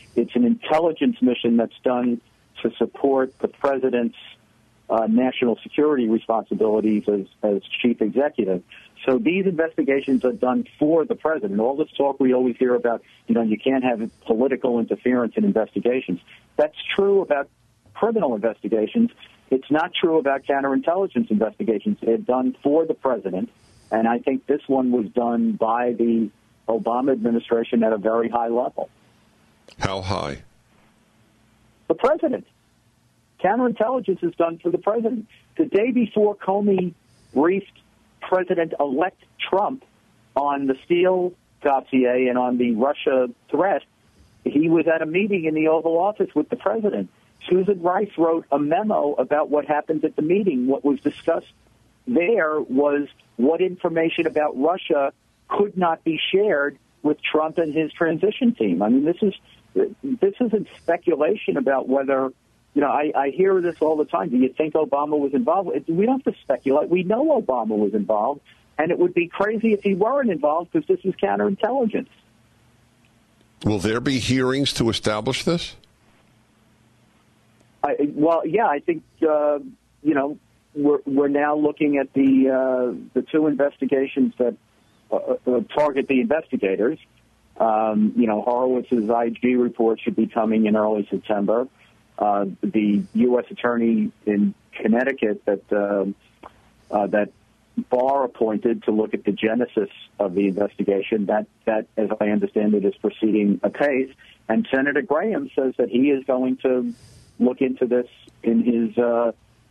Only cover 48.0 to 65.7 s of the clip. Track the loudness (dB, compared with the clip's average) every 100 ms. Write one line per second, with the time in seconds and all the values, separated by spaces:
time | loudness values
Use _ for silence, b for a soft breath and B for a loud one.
48 | -2 0 0 0 -2 -2 0 0 0 0
49 | 0 -2 0 0 0 0 0 -2 -2 -2
50 | -2 -2 0 0 0 0 0 0 0 0
51 | -2 -4 -2 -4 -6 _ _ _ _ _
52 | -2 0 2 2 0 -2 -2 0 2 0
53 | -4 -12 _ 0 2 2 0 -2 -4 0
54 | -2 0 -2 0 -2 0 -2 -2 -2 0
55 | -2 -4 _ _ -4 -2 0 0 0 0
56 | -4 -4 0 0 2 0 -2 -6 _ _
57 | -2 -2 -2 -2 0 -2 -2 -2 -2 -2
58 | -2 0 -2 0 0 2 0 0 2 2
59 | 2 0 -2 -2 b b _ -2 -2 -4
60 | -8 0 0 0 -2 -2 -4 -8 -4 -2
61 | 0 0 0 -2 -2 -2 0 0 0 0
62 | 0 0 -2 -6 _ _ _ 0 0 0
63 | 0 0 0 2 2 2 0 0 0 0
64 | 0 -2 0 2 2 0 0 0 0 0
65 | 0 0 0 0 0 0 -2